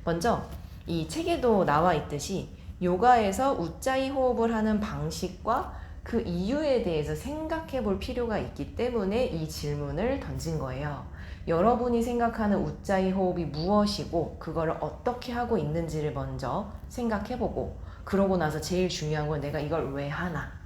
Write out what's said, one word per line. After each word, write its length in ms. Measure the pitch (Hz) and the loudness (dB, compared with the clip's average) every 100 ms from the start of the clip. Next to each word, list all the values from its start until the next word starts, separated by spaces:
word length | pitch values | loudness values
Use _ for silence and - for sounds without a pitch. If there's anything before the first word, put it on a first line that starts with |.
먼저 380 | - 170 233 165 - - - - - | 0 0 2 0 -2 -10 -12 -12 -4
이 200 | 170 156 | -2 -2
책에도 560 | 311 330 330 247 214 | -2 0 2 4 4
나와 300 | 156 143 180 | 6 6 6
있듯이 560 | 156 143 147 - 185 - - - - | 4 0 -6 -4 -4 -6 -12 -14 -2
요가에서 720 | 180 180 240 247 208 196 262 | 2 6 8 8 6 2 2
우짜이 560 | 269 165 - 262 262 269 | 2 -2 -2 0 0 0
호흡을 460 | 277 254 220 226 226 | 2 2 4 2 2
하는 240 | 214 208 | 2 2
방식과 1000 | 208 147 151 165 185 - - 254 359 - - - | 0 -2 -4 -4 -6 -4 0 0 0 -8 -12 -12
그 180 | - 233 | -2 -2
이유에 600 | - 175 190 285 302 254 | 0 -2 0 0 2 2
대해서 320 | 180 156 147 | 2 0 0
생각해 680 | 151 247 302 311 320 320 269 | -4 -4 -6 -4 -4 -4 -2
볼 160 | 208 190 | 0 -2
필요가 400 | - 240 240 202 | -2 -4 -2 -2
있기 360 | 127 - 143 - | -4 -6 -8 -2
때문에 500 | 240 240 190 214 254 | -2 0 0 2 0
이 220 | 170 156 | -2 -4
질문을 720 | - 147 147 143 143 233 180 | -4 -4 -4 -4 -2 0 -2
던진 380 | 165 131 160 156 | -4 -6 -4 -2
거예요. 480 | 131 127 147 135 131 - - - - | -4 -4 -6 -6 -10 -12 -12 -10 0
여러분이 560 | 165 208 240 247 233 | 4 4 4 2 2
생각하는 600 | 233 240 233 233 214 196 | 2 2 0 2 2 2
우짜이 480 | - - - 190 190 | 0 -4 0 2 4
호흡이 340 | 190 185 180 156 | 2 2 0 -2
무엇이고 920 | 143 175 208 202 180 143 165 151 - | -2 4 4 4 0 0 0 0 -4
그거를 380 | - 156 160 - | -4 0 0 0
어떻게 520 | 156 - 254 240 - | -4 -2 -2 -2 -4
하고 260 | 240 240 220 | -4 0 2
있는지를 560 | 147 160 160 151 147 | 2 0 0 -2 -2
먼저 580 | 135 135 131 131 151 202 - - | -2 -4 -4 -2 -2 -4 -10 -10
생각해 480 | - 240 208 208 247 | -4 -2 -2 -2 -2
보고 400 | 208 - - - - - | -2 -2 -4 -6 -12 -12
그러고 340 | - 190 196 185 | 0 4 4 4
나서 240 | 151 151 | 2 0
제일 280 | - 180 185 | 0 2 2
중요한 380 | - 151 151 151 | 0 -2 0 0
건 140 | 151 | -2
내가 180 | 143 151 | -2 -2
이걸 340 | 147 160 139 | -2 -2 -2
왜 160 | 139 143 | -4 -4
하나 420 | 151 175 147 131 - | -2 -2 -4 -6 -10